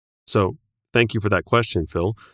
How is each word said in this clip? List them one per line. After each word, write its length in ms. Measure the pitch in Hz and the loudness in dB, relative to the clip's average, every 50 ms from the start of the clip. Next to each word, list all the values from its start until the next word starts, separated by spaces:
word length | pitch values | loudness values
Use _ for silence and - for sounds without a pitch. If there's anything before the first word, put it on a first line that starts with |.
| _ _ _ _ _ - | _ _ _ _ _ -2
So 300 | - 113 98 92 - - _ _ _ _ _ _ - | 0 0 2 0 -2 -6 _ _ _ _ _ _ 0
thank 200 | 117 117 113 - | 2 2 2 0
you 60 | 113 | -2
for 80 | 98 104 | -2 0
that 160 | 98 90 - | 0 -2 0
question, 400 | - - 117 117 - - 90 80 | 0 0 0 0 0 -2 -4 -4
Phil. 300 | 76 - 87 85 98 113 - - - | -4 -2 -2 -2 -2 -2 -6 -10 -20